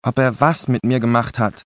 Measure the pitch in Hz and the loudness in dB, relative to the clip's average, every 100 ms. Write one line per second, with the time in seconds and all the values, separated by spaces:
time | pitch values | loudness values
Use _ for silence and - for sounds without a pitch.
0 | 131 135 131 107 147 156 - 123 117 127 | -4 0 0 2 0 2 -2 -2 0 0
1 | 117 117 117 - 107 - | 2 0 0 -2 -4 -4